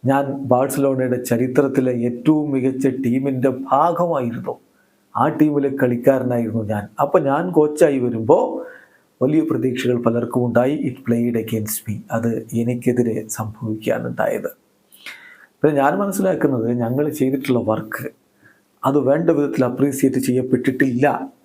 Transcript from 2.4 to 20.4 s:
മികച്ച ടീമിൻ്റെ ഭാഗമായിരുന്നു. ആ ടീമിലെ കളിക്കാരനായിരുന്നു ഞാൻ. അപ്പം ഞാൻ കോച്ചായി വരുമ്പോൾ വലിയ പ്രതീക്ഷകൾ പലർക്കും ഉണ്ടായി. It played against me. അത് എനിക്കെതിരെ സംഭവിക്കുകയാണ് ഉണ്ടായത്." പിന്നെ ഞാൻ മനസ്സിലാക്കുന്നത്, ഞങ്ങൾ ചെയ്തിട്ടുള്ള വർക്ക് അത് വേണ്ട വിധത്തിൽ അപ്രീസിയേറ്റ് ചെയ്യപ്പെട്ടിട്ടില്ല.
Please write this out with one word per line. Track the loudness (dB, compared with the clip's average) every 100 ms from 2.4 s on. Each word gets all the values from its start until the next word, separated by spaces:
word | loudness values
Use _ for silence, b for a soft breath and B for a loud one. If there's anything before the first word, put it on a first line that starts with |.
| 2
മികച്ച | 0 0 0 -2
ടീമിൻ്റെ | 0 0 0 -2 0 0
ഭാഗമായിരുന്നു. | -2 0 2 2 2 0 0 -2 -6 -8 -12 _ _ _ _ _
ആ | 0 0
ടീമിലെ | 4 2 4 0 0
കളിക്കാരനായിരുന്നു | 0 2 2 2 2 -2 -2 -4
ഞാൻ. | -2 -4 -6 -4
അപ്പം | 2 2
ഞാൻ | 2 0 0
കോച്ചായി | 2 2 4 4 4
വരുമ്പോൾ | -2 -2 4 4 4 -4 B B B B B _
വലിയ | 0 2
പ്രതീക്ഷകൾ | 0 0 -2 -2 0 2
പലർക്കും | 2 0 -2 -2
ഉണ്ടായി. | 2 2 2 0
It | -4 -6
played | -2 0 0 -2
against | -2 -4 -4 -8
me. | -8 -10 -6
അത് | -4 -2 -4 -4
എനിക്കെതിരെ | -2 -2 -2 0 0 0 -2 -8
സംഭവിക്കുകയാണ് | -8 -10 -8 -8 -6 -2 -4 -4
ഉണ്ടായത്." | -4 -2 -2 -6 -12 _ _ _ B B B B B B _
പിന്നെ | 0 2
ഞാൻ | 2 0
മനസ്സിലാക്കുന്നത്, | -2 0 0 0 0 0 -2 -2
ഞങ്ങൾ | -2 -2 -2
ചെയ്തിട്ടുള്ള | 0 -2 -2 0 -2
വർക്ക് | 0 -4 -4 -10 -12 _ _ b b b b _
അത് | 0 0
വേണ്ട | 2 2 2
വിധത്തിൽ | 2 0 0
അപ്രീസിയേറ്റ് | 0 2 -2 2 0 2
ചെയ്യപ്പെട്ടിട്ടില്ല. | 0 -2